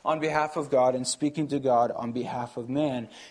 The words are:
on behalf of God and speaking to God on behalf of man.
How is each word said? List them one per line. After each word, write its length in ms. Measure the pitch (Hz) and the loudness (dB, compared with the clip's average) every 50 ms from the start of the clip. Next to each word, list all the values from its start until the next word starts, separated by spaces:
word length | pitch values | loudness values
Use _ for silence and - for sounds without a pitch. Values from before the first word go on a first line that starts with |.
| - | -2
on 160 | - 156 151 | -2 0 0
behalf 360 | 151 156 151 156 151 156 - | 0 0 0 0 0 0 -2
of 140 | 165 143 135 | -4 -2 2
God 240 | 139 127 127 131 127 | 4 4 4 4 4
and 100 | 127 127 | 2 -2
speaking 420 | - - - 151 143 147 160 151 135 | -4 -4 -2 -2 -2 0 0 -2 0
to 100 | 143 143 | 0 0
God 320 | 131 131 120 117 120 113 | 2 4 4 4 4 2
on 220 | - - 117 117 | 0 -4 -6 -4
behalf 440 | 117 123 120 123 131 123 120 120 - | -4 -4 -4 -4 -4 -6 -6 -6 -8
of 120 | 127 117 123 | -8 -6 -4
man. 400 | 131 147 156 143 127 123 113 - - - - - | 0 0 0 0 0 -4 -6 -10 -14 -18 -20 -8